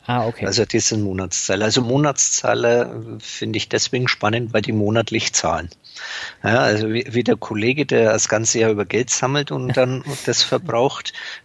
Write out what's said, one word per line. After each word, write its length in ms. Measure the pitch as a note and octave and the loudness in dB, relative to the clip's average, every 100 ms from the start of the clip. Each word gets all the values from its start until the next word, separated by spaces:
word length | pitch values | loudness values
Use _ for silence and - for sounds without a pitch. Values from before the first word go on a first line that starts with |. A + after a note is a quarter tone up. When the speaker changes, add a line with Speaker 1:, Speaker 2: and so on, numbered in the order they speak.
| - | -4
Speaker 1:
Ah, 200 | B2 A2+ | -2 -2
okay. 200 | - G2 | -2 -2
Speaker 2:
Also 180 | G#2+ | 0
die 160 | G#2 A#2 | 2 2
sind 220 | - A2 | 0 0
Monatszahler. 640 | G2+ F#2 F#2 - - G2 G#2+ | -2 -4 -4 -4 -2 0 2
Also 160 | C3 | 2
Monatszahler, 1120 | A#2 C3+ D3 - - - B2 A#2 A#2+ A#2+ A#2+ | 2 2 2 2 0 0 0 2 4 4 2
äh, 40 | A2+ A2+ A2+ | -4 -10 -12
finde 380 | - - A2 G#2+ | -12 -8 -4 -4
ich 100 | - | -2
deswegen 400 | A#2 - B2+ B2+ | -2 0 0 0
spannend, 460 | - G#2 A#2 A#2 | 0 0 0 0
weil 80 | A2+ | -2
die 100 | A#2 | 0
monatlich 640 | A2 G#2 A2+ G#2+ A2 - | 0 2 2 0 -2 -2
zahlen. 340 | - E2 E2 F2 - - - - - - - | -2 0 -2 -6 -14 -20 -16 -12 -10 -12 -6
Ja, 180 | G2+ A#2+ | 0 2
also 320 | C3+ G#2+ A2 | 4 2 0
wie, 140 | A2+ - | -2 -2
wie 120 | A2+ | 0
der 140 | A#2+ A2 | 2 0
Kollege, 480 | - G#2+ A2+ C#3+ | -2 -2 0 0
der 280 | C#3 A#2+ A2+ | 2 4 4
das 160 | G#2+ - | 4 2
ganze 300 | A2 A2+ A#2 | 0 2 2
Jahr 120 | A2+ | 4
über 160 | G#2 G2 | 2 0
Geld 240 | G#2 B2+ | -2 -2
sammelt 420 | - B2+ C#3+ C#3 | -2 0 -2 -2
und 240 | C#3+ B2+ C3 | -4 -2 2
dann 260 | B2+ B2+ - | 2 0 -6
Speaker 1:
<laughs> 100 | C3+ - | -6 -2
Speaker 2:
das 160 | B2 | 0
verbraucht, 720 | - C3 F3 A#2 C3+ - - - - - | 0 -2 0 0 0 0 -10 -10 -12 -14